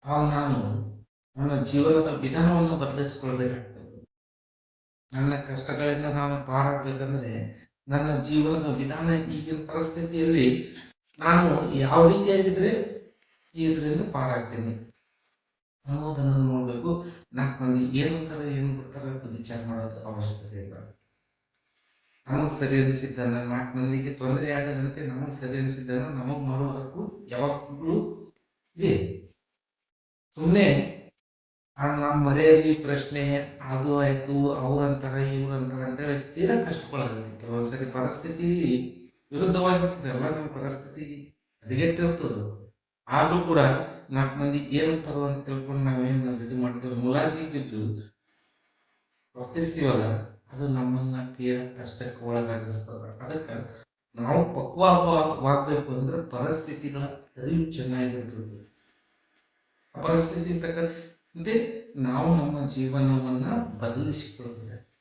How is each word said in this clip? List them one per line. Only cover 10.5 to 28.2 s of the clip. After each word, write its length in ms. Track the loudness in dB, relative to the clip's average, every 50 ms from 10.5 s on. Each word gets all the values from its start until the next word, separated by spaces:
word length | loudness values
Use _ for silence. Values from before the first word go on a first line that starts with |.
| 4 2 -2 -8 -12 -16 -18 -20 -20 _ _ _ _ -2
ನಾನು 540 | 4 6 8 8 8 6 4 2 0 0 0
ಯಾವ 340 | 2 2 4 8 10 10 10
ರೀತಿಯಾಗಿದ್ರೆ 640 | 10 8 4 4 4 6 6 4 4 4 4 2 2 2 -2 -4 -8 -12 -14 -18 _ _ _ _ _ _ _ _ _
ಇದರಿಂದ 580 | 0 2 2 2 2 0 0 0 0 0 -2 -2
ಪಾರಾಗ್ತೀನಿ 800 | -2 0 0 0 -2 -4 -6 -6 -6 -4 -4 -6 -6 -10 -16 -20 _ _ _ _ _ _ _ _ _ _ _ _ _ _ _ _ _ _
ಅನ್ನೋದನ್ನ 500 | -6 -4 -4 -2 -4 -2 0 2 2 4
ನೋಡ್ಬೇಕು. 680 | 4 4 4 2 2 0 -2 -4 -4 -2 -2 -2 -2 -4 -10 -14 -16 -20 _ -4
ನಾಲ್ಕು 300 | -2 -2 -2 -2 -2 0
ಮಂದಿ 340 | 2 2 2 2 2 0 0
ಏನಂತಾರೆ, 600 | 2 2 0 -2 -4 -6 -8 -6 -6 -4 -2 -2
ಏನ್ 240 | -2 -2 -2 -4
ಬಿಡ್ತಾರೆ 280 | -8 -12 -12 -10 -10 -8
ಅಂತ 140 | -10 -8 -10
ವಿಚಾರ 400 | -10 -10 -10 -10 -8 -8 -8 -6
ಮಾಡೋದು 380 | -6 -6 -6 -6 -8 -8 -10 -12
ಅವಶ್ಯಕತೆ 600 | -10 -8 -6 -4 -4 -6 -6 -10 -12 -12 -12 -12
ಇಲ್ಲ. 100 | -12 -14 -16 -18 -18 -20 _ _ _ _ _ _ _ _ _ _ _ _ _ _ _ _ _ _ _ _ _ _ _ _ _ _ -2
ನಮಗ್ 240 | 0 0 0 0
ಸರಿ 320 | 0 -2 0 2 4 4 4
ಅನ್ಸಿದ್ದನ್ನ, 540 | 4 2 0 -2 -6 -6 -4 -2 -2 -2 -2
ನಾಲ್ಕು 400 | -2 -4 -4 -4 -4 -4 -4 -4
ಮಂದಿಗೆ 360 | -2 -2 -2 -2 -4 -4 -8
ತೊಂದರೆ 380 | -6 -4 -2 -2 -2 -2 -2
ಆಗದಂತೆ 560 | -2 -2 -2 -4 -4 -4 -4 -4 -6 -6 -8 -8
ನಮಗ್ 240 | -6 -6 -6 -8
ಸರಿ 260 | -8 -8 -8 -6 -4 -2
ಅನ್ಸಿದ್ದನ್ನ 480 | -2 -2 -4 -4 -6 -4 -4 -4 -2
ನಮಗ್ 380 | -4 -6 -6 -4 -4 -4 -4 -4
ಮಾಡೋ 240 | -4 -2 -2 -2 -2
ಹಕ್ಕು 580 | -4 -6 -10 -10 -10 -10 -10 -10 -10 -14 -14 -8
ಯಾವಾಗ್ಲೂ 960 | -4 -2 -2 -2 -2 -4 -8 -12 -14 -8 -4 0 0 0 0 -2 -8 -12